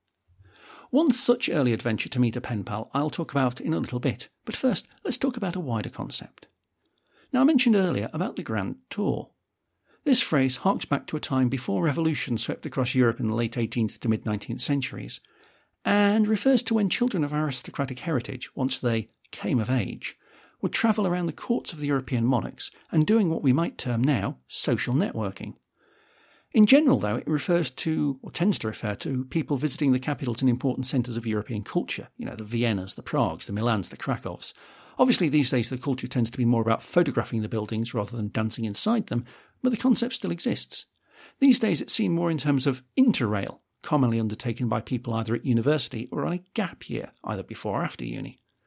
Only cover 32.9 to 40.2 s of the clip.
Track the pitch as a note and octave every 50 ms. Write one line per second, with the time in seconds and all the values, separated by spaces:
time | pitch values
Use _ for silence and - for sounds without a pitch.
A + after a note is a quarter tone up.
32.9 | - - - - - D3 B2 F#2+ D#2+ E2 - - G2+ G#2 A2 A#2+ A2+ G#2 F#2+ -
33.9 | - - - - B2+ A#2+ - F#2+ F2+ - - - - - - - - - - -
34.9 | - - C4 C4 A#3+ - F#3+ D3+ C3 D3+ C#3+ - - B2+ A2 - C3 B2+ - D3
35.9 | C3+ C3 - B2+ - C3 A#2 G#2+ - - B2 A#2 A#2+ A#2 A2 A2 A2+ - - -
36.9 | - G#3 F3+ C#3+ B2 - G#2+ - - A2+ G#2+ G#2 G#2+ A2 G#2+ G#2 A2+ A2 A2+ A2+
37.9 | - A#2 G#2 G#2 A2+ A#2+ G#2+ G2+ - A2+ A2 A2 - - A2+ A2 G2+ - - G#3+
38.9 | A#3 A#3 - - - A#2 A#2+ - - - - _ _ _ - B3+ B3+ - - C4
39.9 | A#3+ - - B3+ - -